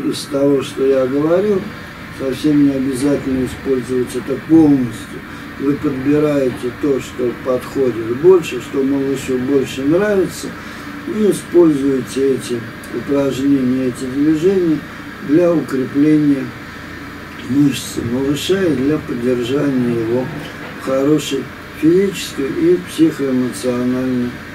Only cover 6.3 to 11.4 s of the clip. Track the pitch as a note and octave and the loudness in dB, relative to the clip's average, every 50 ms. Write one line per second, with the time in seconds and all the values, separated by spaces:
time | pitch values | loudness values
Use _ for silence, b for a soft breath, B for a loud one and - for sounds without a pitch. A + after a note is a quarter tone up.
6.3 | C#3+ C#3+ C3+ B2+ A#2 - B2 B2 A#2 - D3+ D3 C3+ B2 A2 - - A#2+ B2+ A#2+ | 2 2 2 0 -2 -2 -6 -6 -4 -2 0 0 0 0 -2 -6 -6 -2 -2 -2
7.3 | A2 - - C3 B2+ B2 B2+ - - C#3+ C3 B2 A2 A2 A2 A2+ A#2+ C3+ D3+ F3+ | -2 -2 -2 -2 -2 -2 -2 -4 -2 0 0 0 0 -2 -4 -4 -2 4 6 8
8.3 | F#3+ F3 D#3+ - B2+ A#2+ A2 - C#3 C#3 C3 C3+ C#3 C#3 C3+ C#3 C3+ - - B2+ | 8 8 4 0 -6 -8 -8 -4 -2 -2 0 0 0 0 0 -2 -2 -4 -2 -2
9.3 | C3 B2 B2 C3+ C#3+ C3+ B2 - - C3+ C3+ C#3+ D#3+ F3+ G#3 G#3+ G3+ F#3+ F3 - | -2 -2 0 0 0 0 0 -2 -6 -4 0 2 2 2 2 2 2 2 0 0
10.3 | - - - B2 - B B B B B B B B - - - - G#3+ G#3+ F#3+ | -4 -8 -10 -12 -12 B B B B B B B B -12 -10 -6 -2 2 2 2
11.3 | D#3+ C#3+ | 2 0